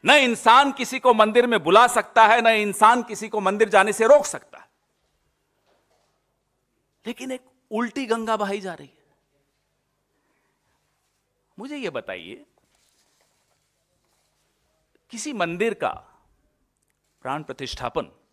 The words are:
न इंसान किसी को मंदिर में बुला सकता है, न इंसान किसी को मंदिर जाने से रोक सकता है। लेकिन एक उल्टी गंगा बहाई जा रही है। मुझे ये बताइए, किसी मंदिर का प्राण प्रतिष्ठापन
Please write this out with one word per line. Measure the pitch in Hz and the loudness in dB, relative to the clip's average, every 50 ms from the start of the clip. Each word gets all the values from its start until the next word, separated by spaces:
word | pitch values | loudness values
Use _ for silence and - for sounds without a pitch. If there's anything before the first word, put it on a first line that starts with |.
| - | 4
न | 185 | 4
इंसान | 277 302 269 247 226 - - 226 226 254 277 277 | 4 4 4 2 -2 0 2 4 6 6 4 2
किसी | 254 - 247 - 254 262 | -2 -6 -8 -8 -8 0
को | - 254 240 | 2 2 4
मंदिर | 214 214 214 208 240 247 | 4 2 2 4 0 2
में | 247 233 202 147 | 2 0 -2 0
बुला | 160 180 214 240 | 4 4 4 4
सकता | 240 240 226 202 - - 233 226 | 4 2 -2 -4 0 4 4 6
है, | 208 226 240 | 6 4 4
न | 226 | 4
इंसान | 226 226 214 208 208 190 - 214 214 240 254 226 | 2 2 2 -2 -4 0 4 6 6 6 4 -2
किसी | - 214 - 214 220 | -8 -12 -12 -12 -8
को | - 208 | -8 -4
मंदिर | 196 190 202 208 220 208 | -2 -2 0 0 -2 2
जाने | 190 196 190 214 202 | 4 2 2 2 0
से | - 220 | -2 4
रोक | 226 285 294 285 | 4 4 4 4
सकता | - - 143 _ _ - | -2 -12 -14 _ _ -20
है। | - - _ _ _ _ _ _ _ _ _ _ _ _ _ _ _ _ _ _ _ _ _ _ _ _ _ _ _ _ _ _ _ _ _ _ _ _ _ _ _ _ _ _ _ _ _ _ _ _ | -20 -20 _ _ _ _ _ _ _ _ _ _ _ _ _ _ _ _ _ _ _ _ _ _ _ _ _ _ _ _ _ _ _ _ _ _ _ _ _ _ _ _ _ _ _ _ _ _ _ _
लेकिन | 220 247 - 262 262 | -14 -12 -12 -10 -12
एक | 262 254 _ _ _ _ _ _ | -12 -12 _ _ _ _ _ _
उल्टी | 220 214 240 233 - 285 269 | -6 -6 -6 -6 -6 -10 -4
गंगा | 214 226 226 220 220 220 | -4 -4 -4 -4 -6 -4
बहाई | 208 208 196 196 214 | -4 -4 -6 -6 -8
जा | 190 190 165 | -10 -12 -16
रही | - 147 | -16 -20
है। | 135 _ _ _ _ _ _ _ _ _ _ _ _ _ _ _ _ _ _ _ _ _ _ _ _ _ _ _ _ _ _ _ _ _ _ _ _ _ _ _ _ _ _ _ _ _ _ _ _ _ _ _ _ _ - | -20 _ _ _ _ _ _ _ _ _ _ _ _ _ _ _ _ _ _ _ _ _ _ _ _ _ _ _ _ _ _ _ _ _ _ _ _ _ _ _ _ _ _ _ _ _ _ _ _ _ _ _ _ _ -20
मुझे | 214 277 294 | -16 -14 -12
ये | 285 254 180 | -10 -10 -10
बताइए, | 139 123 - - 95 92 82 87 113 - 294 _ _ _ _ _ _ _ _ _ _ _ _ _ _ _ _ _ _ _ _ _ _ _ _ _ _ _ _ _ _ _ _ _ _ _ _ _ _ _ _ _ _ _ _ _ _ _ _ _ _ _ _ _ | -10 -10 -12 -12 -14 -14 -14 -18 -20 -20 -20 _ _ _ _ _ _ _ _ _ _ _ _ _ _ _ _ _ _ _ _ _ _ _ _ _ _ _ _ _ _ _ _ _ _ _ _ _ _ _ _ _ _ _ _ _ _ _ _ _ _ _ _ _
किसी | - 226 - 302 277 | -14 -12 -12 -10 -6
मंदिर | 214 175 170 170 175 214 233 208 | -6 -6 -6 -6 -6 -6 -8 -6
का | - 160 104 - - _ _ _ _ _ _ _ _ _ _ _ _ _ _ _ _ _ _ _ _ _ _ _ _ | -4 -6 -6 -6 -8 _ _ _ _ _ _ _ _ _ _ _ _ _ _ _ _ _ _ _ _ _ _ _ _
प्राण | _ 127 135 151 151 | _ -10 -10 -10 -10
प्रतिष्ठापन | - 131 - 135 123 - - 160 147 - 160 - 69 _ _ _ _ | -14 -14 -14 -14 -14 -12 -10 -10 -8 -8 -8 -10 -10 _ _ _ _